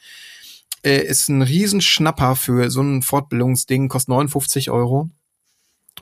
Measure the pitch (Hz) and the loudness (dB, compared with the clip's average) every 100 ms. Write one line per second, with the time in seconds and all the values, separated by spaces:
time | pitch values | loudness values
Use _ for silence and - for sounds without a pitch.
0 | - - - - - - - - 143 139 | -16 -20 -20 -20 -20 -20 -18 -6 0 0
1 | - 131 - 139 131 165 208 202 - - | 2 -2 0 2 2 2 0 0 0 2
2 | 156 160 127 131 - 123 123 127 143 135 | 0 2 0 0 0 2 2 0 0 0
3 | - 139 143 120 123 127 - 131 135 131 | 0 -2 -2 -2 0 0 0 0 0 -2
4 | 131 127 143 143 - 135 131 120 120 135 | -2 0 0 -2 -2 -2 -2 0 0 0
5 | 160 - _ _ _ _ _ _ _ - | -4 -10 _ _ _ _ _ _ _ -14